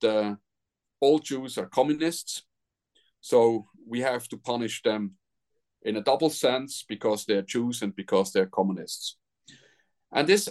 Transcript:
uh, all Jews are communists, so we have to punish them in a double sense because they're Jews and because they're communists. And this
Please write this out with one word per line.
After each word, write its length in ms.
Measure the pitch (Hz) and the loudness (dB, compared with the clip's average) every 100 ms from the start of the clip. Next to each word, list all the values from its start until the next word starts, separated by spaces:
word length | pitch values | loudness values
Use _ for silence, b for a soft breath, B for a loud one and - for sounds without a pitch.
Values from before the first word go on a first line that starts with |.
uh, 300 | 110 107 104 101 _ _ _ _ _ _ | 0 2 0 -4 _ _ _ _ _ _
all 200 | 139 156 | 4 4
Jews 400 | - 135 131 - | 0 -8 -6 -8
are 80 | 95 | -2
communists, 720 | - 143 151 160 170 - - - _ _ _ _ _ _ _ | 0 2 2 -2 -4 -10 -14 -16 _ _ _ _ _ _ _
so 480 | - 127 117 113 104 _ - | 2 4 6 2 -6 _ -8
we 120 | 120 | -4
have 280 | 131 123 120 | -2 -2 -6
to 80 | - | -12
punish 440 | - 120 113 - | -6 -4 -4 -2
them 300 | 120 107 101 - _ _ _ _ _ _ | 0 0 -4 -8 _ _ _ _ _ _
in 140 | - 107 | -4 -2
a 40 | |
double 300 | 135 139 160 | 0 2 2
sense 520 | - 135 131 135 - - | 2 0 0 -4 -12 -10
because 360 | 107 110 107 - | -4 -2 -2 0
they're 180 | 101 | 0
Jews 400 | 98 120 120 120 | 0 -2 -2 -4
and 120 | 104 98 | -6 -6
because 380 | 95 95 98 | 0 0 2
they're 140 | 98 95 | 0 -2
communists. 720 | - 95 95 - - - - _ _ - b b b b _ _ | 0 0 -2 -8 -10 -12 -14 _ _ -20 b b b b _ _
And 160 | - 151 | 0 4
this 220 | 202 - | 2 2